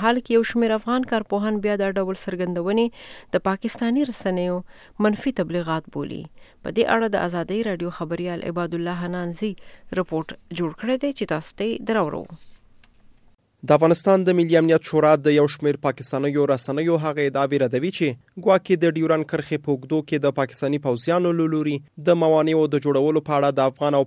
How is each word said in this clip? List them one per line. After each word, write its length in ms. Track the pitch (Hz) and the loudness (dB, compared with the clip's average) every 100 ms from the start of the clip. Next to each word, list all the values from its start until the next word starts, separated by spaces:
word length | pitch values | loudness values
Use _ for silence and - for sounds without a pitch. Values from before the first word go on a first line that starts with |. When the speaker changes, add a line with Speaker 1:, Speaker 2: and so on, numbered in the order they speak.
Speaker 1:
حال 200 | 220 247 | 0 0
کې 120 | - 233 | 2 2
یو 100 | 226 | 2
شمېر 260 | 240 226 220 | 0 0 0
افغان 280 | 226 254 247 | -2 -4 -2
کارپوهان 480 | 226 208 202 214 214 | -4 -2 -2 -2 -2
بیا 100 | 208 202 | -2 -2
دا 60 | 196 196 | -2 -2
ډول 180 | 190 190 | -4 -4
څرګندونې 640 | - 185 180 175 175 220 233 - - - - | -6 -6 -4 -4 -2 0 0 -4 -18 -20 -4
د 80 | 180 190 | -2 -2
پاکستاني 580 | 190 226 - 233 254 269 | -4 -4 -4 -2 0 -2
رسنیو 440 | - 196 185 - 180 - - - - 208 | -4 -4 -2 -2 -4 -8 -18 -14 -2 0
منفي 260 | 208 277 247 | 0 -2 -2
تبلیغات 500 | 160 175 165 160 - 147 | -2 -2 -2 -4 -6 -8
بولي. 260 | 143 - 156 - - _ | -8 -10 -14 -18 -20 _
په 80 | - 185 | -4 0
دې 80 | - | 2
اړه 120 | 226 226 196 | 2 0 -2
د 100 | 175 | -2
ازادۍ 340 | 175 165 202 220 | -4 -4 -4 -4
راډیو 300 | 175 175 - | -4 -6 -8
خبریال 480 | 156 170 180 170 - | -6 -6 -6 -6 -6
عباد 260 | 170 170 170 | -6 -4 -4
الله 240 | 170 175 | -4 -6
حنانزي 480 | 175 180 175 170 214 185 - - - 185 | -6 -6 -6 -6 -6 -6 -14 -20 -8 -6
رپورټ 280 | 180 160 160 - - 170 | -4 -4 -6 -12 -12 -6
جوړ 100 | 165 156 | -6 -4
کړی 160 | 226 254 | -4 -2
دی 80 | 285 277 | -2 -4
چې 60 | 202 | -4
تاسو 240 | 156 - - | -4 -6 -6
ته 100 | 214 | -6
یې 220 | 233 214 | -4 -2
دراوړو. 340 | 220 156 85 - 165 - - _ - _ _ - _ _ _ _ _ 127 | -2 -2 -4 -10 -16 -20 -20 _ -20 _ _ -20 _ _ _ _ _ 2
Speaker 2:
د 80 | 151 | 4
افغانستان 460 | 160 165 202 190 185 | 6 4 4 2 4
د 80 | 180 | 2
ملي 180 | 165 165 | 4 4
امنیت 280 | 165 156 - | 6 2 2
شورا 180 | 156 151 151 | 2 4 4
د 100 | 147 | 4
یو 80 | 147 147 | 4 4
شمېر 240 | - 151 147 147 | 2 -2 0 -2
پاکستانیو 580 | 123 123 135 143 143 143 | -4 -4 -2 0 2 2
رسنیو 440 | 131 - 143 165 165 | 0 -2 -2 2 0
هغه 240 | 156 147 139 | 0 -2 0
ادعاوې 260 | 135 139 139 | 0 0 2
ردوي 260 | 127 127 175 - | 2 0 -2 -2
چې 100 | 156 120 _ - | -2 -2 _ -2
ګواکې 300 | 185 190 - 180 | 2 4 4 2
د 120 | 170 | 2
ډیورنډ 300 | 160 160 160 151 | 2 2 2 0
کرښې 320 | 156 - 151 | -4 -4 -4
په 80 | 147 | -2
اوږدو 260 | 135 131 156 147 | -4 -2 -4 -2
کې 140 | 147 | 0
د 100 | 139 135 | 0 0
پاکستاني 400 | 127 - 139 147 143 | -2 -2 -2 -2 0
پوځیانو 460 | 120 165 175 175 170 | -2 0 0 2 0
له 100 | 160 | 0
لوري 200 | 156 151 143 147 - 156 | 0 -2 -4 -8 -2 2
د 100 | 170 | 4
موانعو 420 | 160 156 156 160 151 | 6 4 4 2 2
د 60 | 143 | 2
جوړولو 380 | 147 139 147 156 147 | 2 2 2 2 0
په 80 | 143 | 2
اړه 200 | 143 139 | 2 2
د 100 | 135 | 0
افغان 260 | 131 147 | 0 0
او 20 | 143 | 2